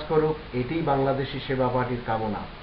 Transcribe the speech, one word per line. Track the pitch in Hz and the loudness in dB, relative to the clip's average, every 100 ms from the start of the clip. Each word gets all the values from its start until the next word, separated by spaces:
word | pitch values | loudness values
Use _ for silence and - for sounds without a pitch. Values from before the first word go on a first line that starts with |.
| - | 4
করুক, | 156 156 156 - | 2 2 0 -4
এটিই | 123 123 165 | -4 -2 0
বাংলাদেশি | 151 139 135 131 131 135 - | 2 2 4 2 -2 -4 -2
সেবা | 131 127 | 0 2
পার্টির | 127 123 120 - | 2 0 -2 -2
কামনা। | 110 110 95 - - | -2 0 -4 -6 -12